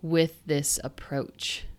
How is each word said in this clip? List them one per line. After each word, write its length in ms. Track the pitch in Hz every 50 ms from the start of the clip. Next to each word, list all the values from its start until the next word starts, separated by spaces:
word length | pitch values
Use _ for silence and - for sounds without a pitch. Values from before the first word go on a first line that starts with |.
with 400 | - 160 165 165 165 160 - - -
this 340 | - 151 143 147 - - - -
approach 800 | 139 - - - - 143 139 - - - - - - - - - - -